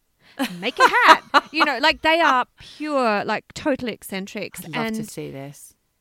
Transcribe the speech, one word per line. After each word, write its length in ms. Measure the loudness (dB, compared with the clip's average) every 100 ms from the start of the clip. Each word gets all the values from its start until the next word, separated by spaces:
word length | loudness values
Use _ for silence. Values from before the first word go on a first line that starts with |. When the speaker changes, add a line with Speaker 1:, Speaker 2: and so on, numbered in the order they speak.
| _ _ _ -8 -8 -6
Speaker 1:
make 180 | -6 2
a 100 | 4
hat. 360 | 6 6 6 4
Speaker 2:
<laughs> 60 | -2 0
Speaker 1:
You 100 | -2 0
know, 120 | 2
like, 220 | 0 2
they 180 | 2 4
are 280 | 4 2 -2 _
pure, 640 | -20 -10 -4 0 0 0 -2
like, 280 | -6 -8
total 360 | -6 -2 -2 -4
eccentrics. 760 | -10 -10 -10 -10 -10 -12 -14 -10
Speaker 2:
I'd 100 | -6
love 160 | -4
to 40 | -6
Speaker 1:
And 100 | -10
Speaker 2:
see 220 | -12 -12
this. 460 | -12 -14 -18 -20 _ _ _